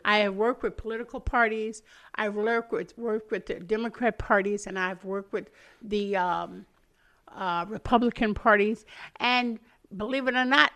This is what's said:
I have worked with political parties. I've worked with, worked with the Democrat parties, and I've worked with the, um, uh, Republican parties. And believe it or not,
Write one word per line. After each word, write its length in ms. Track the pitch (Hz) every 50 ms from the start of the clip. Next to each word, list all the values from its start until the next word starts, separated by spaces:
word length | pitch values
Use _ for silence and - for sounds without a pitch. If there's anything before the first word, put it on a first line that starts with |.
| -
I 140 | 208 208 214
have 140 | 208 202 190
worked 280 | 202 220 240 247 - -
with 120 | - -
political 440 | - - 220 226 226 240 240 - 247
parties. 640 | - - 269 240 233 220 220 220 214 220 220 - - - - - - - -
I've 180 | - 214 208 208
worked 380 | 208 214 226 233 233 233 -
with, 240 | 214 190 180 - - 240
worked 320 | 233 226 214 220 214 -
with 160 | 220 185 -
the 140 | - - -
Democrat 580 | 175 170 214 220 233 226 - - 247 220 - -
parties, 480 | - - 220 202 190 202 208 196 -
and 100 | 190 190
I've 280 | 190 185 185 190 175 -
worked 280 | 190 196 202 196 -
with 180 | - 190 - - _ - - - - -
the, 340 | - 208 214 208 202 196 196
um, 500 | 185 180 180 170 170 175 - 180 - - - _ _ _ _ _ _ _ _ _ _ _ -
uh, 360 | - - 190 180 175 170 226 208
Republican 680 | 220 - - - 247 226 247 240 - - 233 214 202
parties. 500 | - - 233 208 208 202 214 220 - - - - - - - - -
And 400 | 220 247 247 247 247 240 226 - - _ _ _ _ - -
believe 300 | 185 208 240 262 277 254
it 80 | 254 247
or 100 | 254 254
not, 280 | 247 269 302 302 285 -